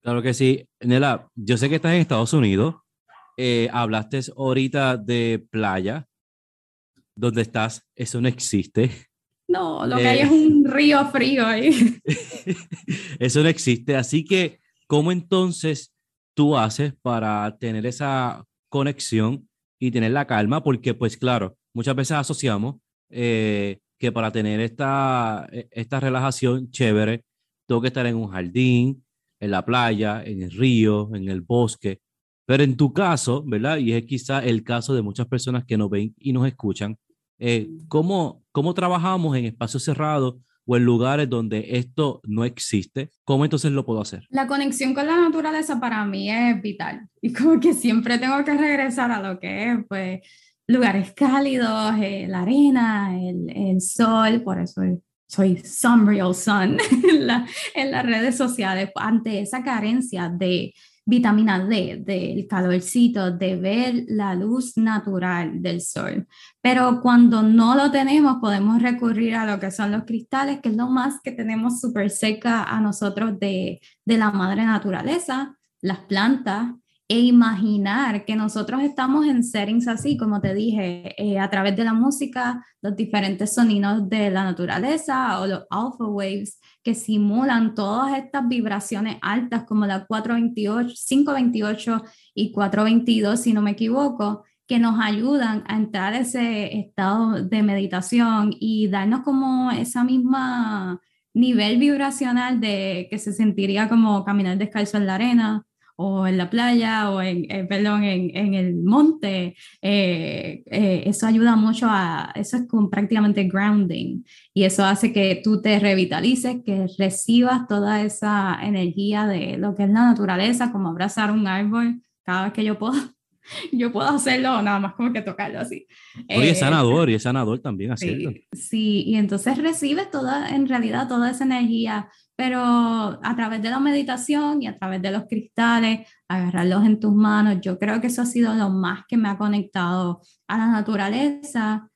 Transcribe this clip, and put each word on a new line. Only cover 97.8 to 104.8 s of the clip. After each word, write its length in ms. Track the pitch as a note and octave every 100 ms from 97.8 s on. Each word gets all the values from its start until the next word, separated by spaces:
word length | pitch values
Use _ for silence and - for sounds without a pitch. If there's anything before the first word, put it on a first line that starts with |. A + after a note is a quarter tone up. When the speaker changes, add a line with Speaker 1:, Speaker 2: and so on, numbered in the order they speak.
| F#3+ F3+ F#3 A#3+ A#3 A3 G#3 -
Speaker 2:
y 280 | A3 G#3+ G#3+
darnos 340 | G3 G3 B3
como 500 | C#4 C4 C4+ B3+ B3+
esa 320 | A#3 A#3+ B3
misma 1000 | B3+ C4 B3 C4+ B3+ B3 A3 G#3 F#3 F3+ _ _ _
nivel 460 | A3 B3 A3+ G#3 A#3+
vibracional 800 | C#4+ C#4+ C#4 C#4 B3+ B3 B3 B3
de 480 | G#3+ G3+ F#3+ F3+ F3+
que 80 | G#3
se 160 | G#3
sentiría 560 | F#3+ G#3+ G3+ G3 G3 G#3+
como 340 | A3+ A3 G3+
caminar 360 | G3 G3+ F#3 F#3
descalzo 380 | G#3 A3